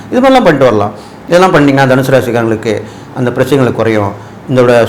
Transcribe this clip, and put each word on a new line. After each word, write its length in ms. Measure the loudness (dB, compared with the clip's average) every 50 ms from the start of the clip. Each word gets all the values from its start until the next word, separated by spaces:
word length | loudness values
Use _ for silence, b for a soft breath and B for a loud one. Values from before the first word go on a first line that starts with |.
| B B
இது 80 | -2 0
மாதிரிலாம் 240 | 2 4 2 4 2
பண்ணிட்டு 200 | 2 2 2 2 2
வரலாம். 240 | 2 0 -2 -4 -8 B B B B B B 0
இதெல்லாம் 240 | 0 2 2 2 2
பண்ணீங்கன்னா 300 | 2 2 2 2 2 2 2
தனுசு 220 | 2 0 0 0 0
ராசிக்காரங்களுக்கு 580 | 0 0 0 -2 -2 -2 -2 -2 -4 -4 -4 -6 -6 -6 B B B B B B -6
அந்த 100 | -6 -4 -2
பிரச்சனைகள் 420 | -2 -2 0 0 0 0 0 -2 -2
குறையும். 320 | -2 -2 0 -2 -2 -4 -6 B B B B B B -4
இதோட 200 | 0 0 2 4 4 2 2